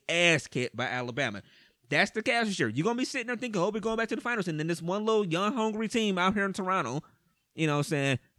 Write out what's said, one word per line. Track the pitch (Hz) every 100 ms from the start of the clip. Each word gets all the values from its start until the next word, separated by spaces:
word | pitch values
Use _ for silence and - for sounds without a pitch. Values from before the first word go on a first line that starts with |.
| -
ass | 170 170 151 -
kicked | 127 123 113
by | 120
Alabama. | 127 123 120 127 101 - - _ _ -
That's | 147 196
the | 220
Cavs | 254 233 220
this | 185
year. | 120
You're | 120 202
gonna | 240
be | -
sitting | 269 240
there | 240
thinking, | 247 190
"Oh, | 196
we're | 214
going | 220 226
back | 220
to | 220
the |
finals." | 240 233 175
And | 151
then | 165
this | 170
one | 170 202 220
little | 220 185
young, | 165 208
hungry | 226 220 214 220
team | 233 214 185
out | 185
here | 202 196
in |
Toronto, | 185 185 185 120 143 - _ _ _ _
you | - 156
know |
what | 147
I'm |
saying, | 143 143 139 127 _